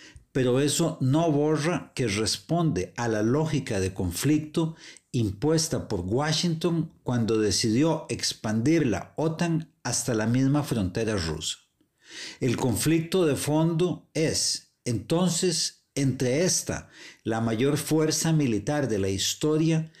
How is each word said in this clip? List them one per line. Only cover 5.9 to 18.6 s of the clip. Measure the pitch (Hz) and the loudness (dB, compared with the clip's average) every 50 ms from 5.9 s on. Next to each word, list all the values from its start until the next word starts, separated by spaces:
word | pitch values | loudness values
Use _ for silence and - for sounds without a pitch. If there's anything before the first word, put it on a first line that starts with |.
| 113 90 | -4 -4
Washington | 87 92 107 131 147 156 160 156 - 175 160 160 - 175 170 165 151 - - _ - | -2 -2 -2 0 0 0 0 0 0 -2 -2 0 -2 0 0 0 -2 -4 -8 _ -6
cuando | - 123 120 113 104 113 110 | -2 0 0 2 2 2 2
decidió | 107 104 95 - - 113 107 123 151 165 156 - - - | 2 2 2 0 0 2 2 4 2 2 0 -2 -4 -6
expandir | 120 - - - - - - 110 107 113 113 147 165 165 151 | -8 -6 -6 -6 -6 -4 -4 -2 0 0 2 2 2 2 2
la | 123 98 85 - - - | 0 0 -2 -4 -8 -6
otan | - 151 165 160 - 175 170 165 151 160 - _ _ - | -4 -2 -2 -2 -2 -2 0 0 -2 -4 -6 _ _ -8
hasta | 123 117 - - - 120 | -6 -4 -4 -2 -2 0
la | 110 110 | 0 2
misma | 113 120 131 135 135 143 147 143 | 2 2 2 4 4 2 2 0
frontera | - 135 113 95 92 92 113 113 107 110 | 0 -2 -2 -2 -2 -2 -2 -2 0 -2
rusa. | 95 82 80 78 78 - - - - _ _ _ _ _ _ _ _ _ - - - - - - - | -2 -2 -4 -4 -6 -6 -8 -8 -10 _ _ _ _ _ _ _ _ _ -20 -18 -16 -16 -16 -8 -4
El | 131 127 113 | -2 -2 0
conflicto | 90 - 127 110 98 - 151 165 165 160 165 - 185 175 | 0 0 0 0 0 2 2 2 2 0 0 0 2 2
de | 151 131 | 2 0
fondo | 127 - 143 151 156 160 165 170 160 180 180 - - - _ - | 0 0 0 2 2 2 2 2 2 0 0 -2 -4 -8 _ -4
es, | 151 160 139 98 - - - - - - _ _ _ - | -2 0 0 0 0 -2 -2 -4 -6 -8 _ _ _ -6
entonces, | 123 117 101 101 - 165 170 185 175 170 - 185 180 160 - - - - _ _ _ - | -4 -4 -4 -2 -2 0 2 2 0 0 0 0 0 0 -2 -4 -6 -8 _ _ _ -4
entre | 139 143 135 127 - 131 123 127 151 185 | 0 0 0 0 0 0 0 2 2 2
esta, | 175 - - - - 95 - - - - - - - - _ - | 0 0 -2 -2 -4 -6 -8 -8 -12 -20 -20 -20 -20 -18 _ -4
la | 110 110 113 | -4 -2 0
mayor | 113 113 113 110 131 143 147 | 0 0 0 2 2 2 0
fuerza | 147 - - 151 160 156 156 151 - - 160 | 0 0 0 2 2 2 2 2 2 2 2
militar | 160 151 147 127 110 101 | 4 4 4 2 0 0